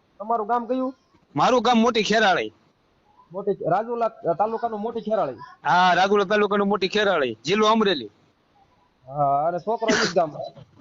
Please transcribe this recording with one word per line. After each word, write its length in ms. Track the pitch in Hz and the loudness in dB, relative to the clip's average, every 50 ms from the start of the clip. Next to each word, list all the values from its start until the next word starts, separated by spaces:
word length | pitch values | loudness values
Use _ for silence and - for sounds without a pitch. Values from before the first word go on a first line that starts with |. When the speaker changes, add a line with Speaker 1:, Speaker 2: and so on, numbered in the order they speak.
| _ _ _ - | _ _ _ -14
Speaker 1:
તમારું 280 | 208 226 233 233 208 | -6 -4 -4 -2 -2
ગામ 180 | 208 240 240 233 | -2 -2 -4 -2
કયું? 300 | 220 254 262 262 262 262 _ _ _ _ _ _ _ - | -4 -4 -4 -4 -6 -8 _ _ _ _ _ _ _ -2
Speaker 2:
મારું 260 | 139 165 202 254 247 | 0 2 4 2 2
ગામ 160 | 208 247 247 | 2 4 4
મોટી 260 | 226 226 247 233 233 196 | 4 4 4 2 0 0
ખેરાળી. 500 | - 208 226 220 190 175 139 - - - _ _ _ _ _ _ _ _ _ _ _ _ - _ _ | 2 2 4 4 4 2 2 -2 -6 -10 _ _ _ _ _ _ _ _ _ _ _ _ -20 _ _
Speaker 1:
મોટી, 380 | 165 190 202 208 190 - - 160 | -14 -6 -4 -4 -4 -2 -2 -2
રાજુલા 400 | 170 202 233 233 240 233 233 220 226 - - 165 165 | 0 0 -2 -4 -4 -4 -4 -4 -4 -4 -4 -4 -2
તાલુકાનું 480 | 160 202 226 226 226 233 233 226 208 | 0 -2 -2 -2 -4 -6 -6 -6 -6
મોટી 200 | 208 240 233 226 | -8 -8 -8 -8
ખેરાળી. 340 | 208 214 220 196 165 135 120 107 - - - _ - | -4 -2 -2 -2 -2 -4 -6 -10 -16 -20 -20 _ -2
Speaker 2:
હા, 300 | 147 165 180 185 180 175 | 2 4 4 4 4 4
રાજુલા 320 | 175 190 202 208 208 196 | 4 2 2 2 2 2
તાલુકાનું 420 | 180 214 208 208 196 208 202 202 | 2 2 0 2 2 0 0 0
મોટી 200 | 196 208 196 196 | 0 0 -2 -2
ખેરાળી, 500 | 185 - 208 214 196 180 156 135 120 107 - - | -2 0 0 0 2 2 0 0 -2 -4 -8 -4
જિલ્લો 220 | 147 196 214 214 | -2 0 2 2
અમરેલી. 420 | 214 226 226 214 196 175 135 110 101 - _ _ _ _ _ _ _ _ _ _ _ _ _ _ _ _ _ _ | 2 4 2 2 2 0 -2 -6 -12 -16 _ _ _ _ _ _ _ _ _ _ _ _ _ _ _ _ _ _
Speaker 1:
હા, 400 | 127 135 147 143 139 139 143 151 | -10 -4 -2 0 2 2 2 0
અને 120 | 170 175 170 | -2 -2 -4
છોકરો 300 | 156 208 233 226 233 - | -4 -4 -4 -2 0 0
ઈ 180 | 214 - 220 | 0 0 0
જ 60 | - 165 | 0 0
ગામ? 160 | 185 165 151 143 - - - - - - _ _ - | 0 -2 -2 -6 -12 -14 -14 -16 -20 -20 _ _ -20